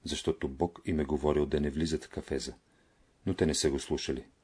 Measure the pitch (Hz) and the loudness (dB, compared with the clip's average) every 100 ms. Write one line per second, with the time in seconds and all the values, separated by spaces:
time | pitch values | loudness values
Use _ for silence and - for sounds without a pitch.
0 | 85 76 - - 67 67 87 - - 78 | -6 -4 -2 -2 -4 -2 -2 -2 -2 0
1 | 73 76 76 73 71 73 73 71 80 78 | 0 2 2 4 4 2 0 0 0 -2
2 | - - - 69 - - _ _ _ _ | -4 -10 -4 -4 -6 -12 _ _ _ _
3 | _ _ - 90 82 73 78 69 - 78 | _ _ -4 2 4 4 2 0 -2 -4
4 | - 65 - _ | -2 -4 -6 _